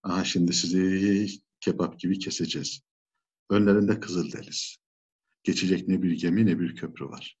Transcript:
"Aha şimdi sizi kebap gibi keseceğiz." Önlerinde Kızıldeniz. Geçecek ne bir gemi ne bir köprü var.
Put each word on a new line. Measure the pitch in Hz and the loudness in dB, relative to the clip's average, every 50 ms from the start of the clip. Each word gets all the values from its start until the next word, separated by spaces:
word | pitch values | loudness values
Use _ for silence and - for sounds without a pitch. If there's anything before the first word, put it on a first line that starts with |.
"Aha | - 101 90 95 92 | -4 -2 -2 -2 -2
şimdi | - - 92 87 85 | 0 2 2 2 2
sizi | 90 - - 85 90 95 92 92 95 95 98 101 98 101 107 98 - - _ _ _ _ | 2 0 -2 0 2 2 2 2 2 2 2 4 4 2 0 -2 -6 -12 _ _ _ _
kebap | - - 87 - 87 - - - | -2 -2 0 0 -2 -4 -4 -6
gibi | - 90 95 95 | -2 -2 -2 -2
keseceğiz." | - - - - 85 78 - - - - - - _ _ _ _ _ _ _ _ _ _ _ _ _ _ | -4 -8 -4 -4 -4 -4 -4 -6 -6 -8 -10 -12 _ _ _ _ _ _ _ _ _ _ _ _ _ _
Önlerinde | 101 104 104 101 101 104 101 101 104 107 | 2 4 6 6 6 6 4 2 2 0
Kızıldeniz. | - 87 90 90 78 73 - - - - - - - - - _ _ _ _ _ _ _ _ _ _ _ _ _ | -2 -4 -2 -2 -2 -4 -6 -12 -12 -10 -10 -10 -10 -10 -14 _ _ _ _ _ _ _ _ _ _ _ _ _
Geçecek | _ 101 87 - 95 92 92 87 - 98 | _ -2 -2 0 2 0 0 0 2 0
ne | 92 87 | 0 0
bir | 92 87 85 - | 2 0 0 0
gemi | - 85 85 107 113 | 0 0 2 4 4
ne | 101 82 82 | 4 2 0
bir | 87 82 - | -2 -6 -6
köprü | - - - - - 69 67 | -8 -12 -12 -10 -12 -12 -12
var. | - - - - - _ | -12 -14 -16 -18 -20 _